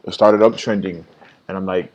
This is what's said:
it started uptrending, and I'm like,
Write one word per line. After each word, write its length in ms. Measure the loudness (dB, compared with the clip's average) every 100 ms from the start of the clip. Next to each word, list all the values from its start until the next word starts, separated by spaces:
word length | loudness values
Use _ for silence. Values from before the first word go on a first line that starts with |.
it 100 | -14
started 260 | 2 4 6
uptrending, 640 | 4 2 -4 -4 -4 -10 -14 _ -20 _ -14
and 80 | -10
I'm 100 | -4
like, 260 | -4 -4